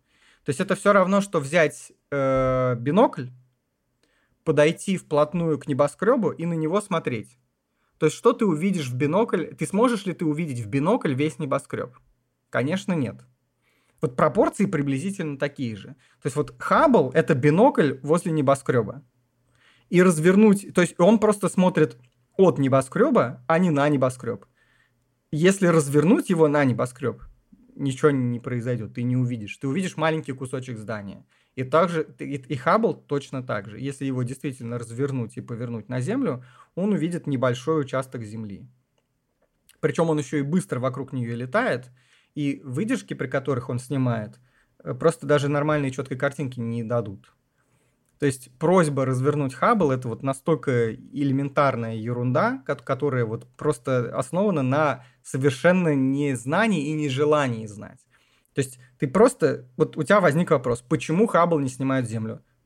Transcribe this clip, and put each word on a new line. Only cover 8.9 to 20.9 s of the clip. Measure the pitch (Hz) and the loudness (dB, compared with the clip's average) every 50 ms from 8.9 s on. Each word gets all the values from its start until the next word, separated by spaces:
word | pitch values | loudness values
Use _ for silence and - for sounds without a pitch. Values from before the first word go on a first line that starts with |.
| 123 | -2
бинокль? | 123 147 143 160 196 233 - - 180 151 - - | -2 -2 0 2 0 0 0 -2 -4 -4 -6 -6
Ты | - 160 | -6 -6
сможешь | - - 202 240 254 240 196 - | -2 0 2 2 2 2 -2 -4
ли | 190 160 | -6 -6
ты | - 180 | -2 -2
увидеть | 156 147 151 175 156 131 120 | -2 -2 -2 -4 -4 -6 -6
в | 117 101 | -6 -4
бинокль | 101 139 143 170 226 262 - 175 135 | -2 0 2 2 0 0 0 -2 -2
весь | 123 147 156 151 - | 0 -2 -2 -4 -6
небоскреб? | 160 135 135 139 - - - 110 101 - - _ _ _ _ _ _ _ _ _ _ _ | -6 -4 -4 -4 -6 -8 -8 -8 -8 -10 -12 _ _ _ _ _ _ _ _ _ _ _
Конечно, | - 120 123 143 180 185 - - 185 | -4 -4 -2 -2 -4 -4 -4 -4 -2
нет. | 160 131 104 - - - _ _ _ _ _ _ _ _ _ _ _ _ _ _ _ | -2 -2 -4 -6 -12 -18 _ _ _ _ _ _ _ _ _ _ _ _ _ _ _
Вот | - 135 - | -6 -4 -2
пропорции | - 170 156 - 202 262 330 - - 202 | 0 0 2 2 2 2 2 2 0 0
приблизительно | 196 196 147 143 139 135 135 147 196 196 - 170 151 143 131 | 0 0 0 0 -2 -2 -2 -4 -6 -6 -6 -6 -8 -4 -4
такие | 147 139 - - 135 117 110 | -6 -6 -4 -6 -6 -6 -6
же. | 98 104 135 135 - _ _ _ _ - | -10 -12 -16 -20 -20 _ _ _ _ -8
То | |
есть | 147 131 | -4 -4
вот | 147 143 123 - - | -2 -4 -4 -8 -10
Хаббл — | - - 190 226 311 320 247 214 143 127 - | -8 -2 0 2 2 4 4 4 2 2 2
это | 160 156 - 165 | 0 2 2 0
бинокль | 131 127 147 147 175 170 190 - - 180 139 120 131 - | 2 2 4 4 6 4 4 4 4 2 0 0 -4 0
возле | 143 160 175 - 180 160 | 0 0 0 0 0 -2
небоскреба. | 156 135 135 139 135 - - 131 123 110 95 131 139 - _ _ _ _ _ _ _ _ _ _ _ _ _ _ _ _ _ | 0 2 2 2 2 0 0 0 0 -2 -2 -8 -14 -18 _ _ _ _ _ _ _ _ _ _ _ _ _ _ _ _ _
И | - 175 185 | 2 4 6
развернуть... | 185 170 156 156 180 185 202 220 214 196 202 - - - | 6 4 4 4 4 6 8 8 8 6 4 0 -2 0
То | 185 175 | 0 0
есть | 170 | 0